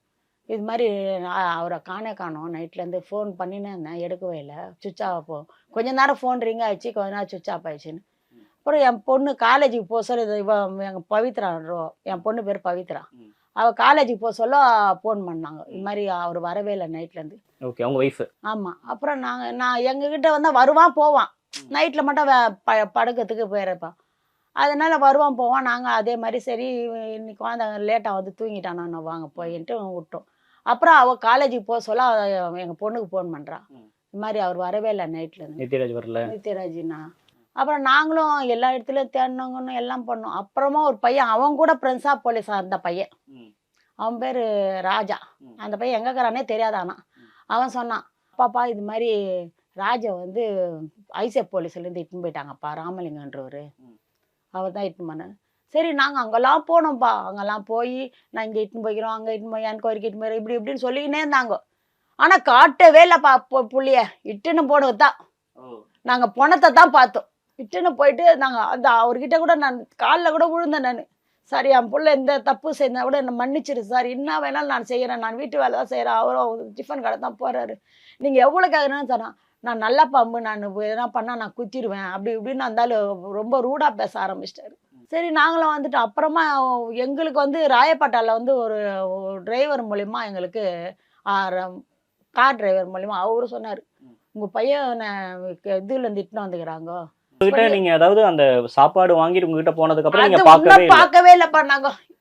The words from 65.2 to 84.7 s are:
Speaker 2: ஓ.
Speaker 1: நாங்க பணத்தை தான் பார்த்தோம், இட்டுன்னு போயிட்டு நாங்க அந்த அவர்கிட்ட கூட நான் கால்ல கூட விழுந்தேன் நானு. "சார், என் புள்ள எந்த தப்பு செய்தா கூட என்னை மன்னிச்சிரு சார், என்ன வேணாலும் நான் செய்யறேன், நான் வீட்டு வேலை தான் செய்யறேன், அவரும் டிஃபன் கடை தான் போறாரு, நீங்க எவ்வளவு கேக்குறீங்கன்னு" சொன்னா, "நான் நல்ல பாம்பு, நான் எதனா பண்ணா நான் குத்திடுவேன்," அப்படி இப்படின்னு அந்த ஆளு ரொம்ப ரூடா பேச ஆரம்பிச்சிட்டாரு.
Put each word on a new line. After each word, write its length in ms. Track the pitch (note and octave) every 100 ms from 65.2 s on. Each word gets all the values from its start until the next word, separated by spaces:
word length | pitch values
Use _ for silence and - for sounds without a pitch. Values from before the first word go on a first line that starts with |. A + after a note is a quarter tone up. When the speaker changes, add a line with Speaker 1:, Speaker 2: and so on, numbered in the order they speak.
| _ _ _
Speaker 2:
ஓ. 80 | _ - A2+ - _
Speaker 1:
நாங்க 260 | B3 B3 A#3+
பணத்தை 440 | A#3+ D4 E4+ E4
தான் 180 | C4 E4+
பார்த்தோம், 380 | C#4 B3+ A3+ - _ _ -
இட்டுன்னு 360 | A3 F4+ F4
போயிட்டு 420 | B3+ C#4 A#3 F4 D#4+
நாங்க 220 | C4 A#3
அந்த 320 | G#3+ B3+ B3
அவர்கிட்ட 480 | A#3 A#3+ B3 B3+ E4
கூட 160 | E4+
நான் 320 | D#4+ C#4 B3 - -
கால்ல 280 | A#3+ D#4+ E4+
கூட 160 | D#4 E4+
விழுந்தேன் 340 | E4 E4+ D4+
நானு. 260 | B3+ A#3+ - _ _ _
"சார், 240 | _ C#4 C4+
என் 260 | C4 A#3
புள்ள 120 | C#4+
எந்த 340 | D#4 C#4 C4 C#4
தப்பு 360 | G#3+ C4+ D#4
செய்தா 280 | C#4+ C4 B3+
கூட 140 | B3+ C#4+
என்னை 300 | B3+ A#3+ B3+
மன்னிச்சிரு 340 | C#4+ B3+ B3
சார், 260 | G3+ B3 B3
என்ன 340 | B3+ C#4+ D#4
வேணாலும் 260 | C#4+ C#4+ D4
நான் 180 | B3+ A#3
செய்யறேன், 300 | B3 B3 A#3+
நான் 180 | A3+ A#3
வீட்டு 220 | C#4+ C#4+
வேலை 260 | B3+ B3+
தான் 140 | B3+ B3+
செய்யறேன், 200 | A#3 A3+
அவரும் 560 | B3 B3+ A#3+ A3+ A3+
டிஃபன் 280 | G#3+ C4+ C#4+
கடை 160 | A3+ A3
தான் 180 | B3 G#3+
போறாரு, 340 | B3+ B3 A#3 G#3+ _ _ _ -
நீங்க 220 | C4+ C4
எவ்வளவு 360 | C4 F4 F#4 D4+
கேக்குறீங்கன்னு" 320 | C#4+ C#4 B3+
சொன்னா, 280 | A#3 A3+ - _ _
"நான் 180 | A#3 A3+
நல்ல 260 | A3 C#4
பாம்பு, 360 | D4+ C4+ A#3 A#3
நான் 360 | A3 G#3+ G3+ F#3+
எதனா 300 | G#3+ A3 A#3+
பண்ணா 300 | B3 A3 A#3+
நான் 180 | G#3+ -
குத்திடுவேன்," 540 | A3 B3+ A3+ G3 F#3+
அப்படி 260 | F#3+ G#3 A3+
இப்படின்னு 220 | G#3+ C4
அந்த 240 | B3+ A3
ஆளு 380 | A#3+ A3+ G3+ F#3+ F#3+
ரொம்ப 300 | G3+ A3+ C4
ரூடா 320 | B3 C#4+ D4
பேச 260 | G#3+ G#3 G#3+
ஆரம்பிச்சிட்டாரு. 600 | F#3+ F#3+ F#3+ - -